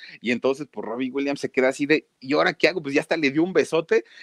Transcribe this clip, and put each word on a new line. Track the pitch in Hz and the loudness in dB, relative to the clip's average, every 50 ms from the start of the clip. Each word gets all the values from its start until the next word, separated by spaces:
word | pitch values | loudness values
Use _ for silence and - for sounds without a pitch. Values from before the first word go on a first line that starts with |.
| - - - - | -20 -20 -18 -8
Y | - 110 | -4 -4
entonces, | 123 113 - 131 135 143 147 - | -4 0 0 -2 -2 -2 -6 -12
pues, | - 107 98 | -12 -12 -10
Robbie | 104 110 123 135 127 | -8 -6 -6 -6 -6
Williams | 127 139 139 139 139 - | -4 -4 -4 -4 -4 -6
se | - 127 | -6 -4
queda | - 131 127 | 0 2 2
así | 131 139 - 147 | 2 2 0 0
de, | 139 156 147 - _ _ _ | 2 2 2 0 _ _ _
"¿Y | - 131 147 | -6 -2 0
ahora | 151 165 180 - | 2 2 0 0
qué | - - 156 | 2 2 2
hago?". | 175 185 | 2 2
Pues | 151 139 139 | -4 -2 -2
ya | 143 | -2
hasta | 139 - 170 | 0 0 -2
le | 165 151 131 | 0 0 0
dio | 135 156 165 | 2 2 0
un | 190 185 | 2 2
besote | 160 123 - - 160 160 - 220 226 - _ - - | 0 0 2 0 -2 -2 0 0 0 0 _ -20 -20